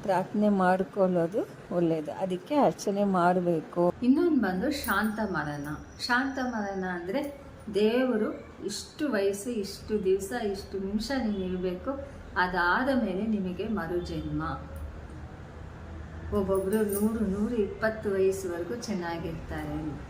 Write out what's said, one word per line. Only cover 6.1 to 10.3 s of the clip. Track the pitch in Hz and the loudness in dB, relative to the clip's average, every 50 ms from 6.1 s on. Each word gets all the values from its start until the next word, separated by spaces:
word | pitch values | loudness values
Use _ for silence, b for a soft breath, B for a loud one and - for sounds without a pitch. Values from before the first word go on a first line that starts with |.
| 247 247 269 269 262 269 | 2 2 2 0 -2 -2
ಮರಣ | 262 247 240 220 208 196 196 190 185 | -4 -2 -2 -2 -4 -2 -2 -4 -4
ಅಂದ್ರೆ | 185 180 175 170 180 196 277 294 285 - - - - - - - - - | -4 -4 -6 -6 -2 -2 -2 -2 -4 -8 -10 -16 -18 -18 -14 -12 -4 0
ದೇವರು | 196 208 214 233 247 262 254 240 214 214 285 - - - - - - - | 4 4 4 4 4 2 4 2 2 0 0 -2 -6 -12 -16 -16 -8 -8
ಇಷ್ಟು | 185 - - - - - - 302 285 | -8 -6 -8 -10 -12 -8 -4 -2 0
ವಯಸ್ಸು, | 226 202 196 196 196 202 - 247 | 2 2 2 2 0 0 -4 -4
ಇಷ್ಟು | 240 214 190 - - - - - 220 208 185 | -4 -4 -4 -6 -8 -12 -6 -2 -2 0 2
ದಿವಸ, | 185 190 196 196 - | 2 2 2 2 -2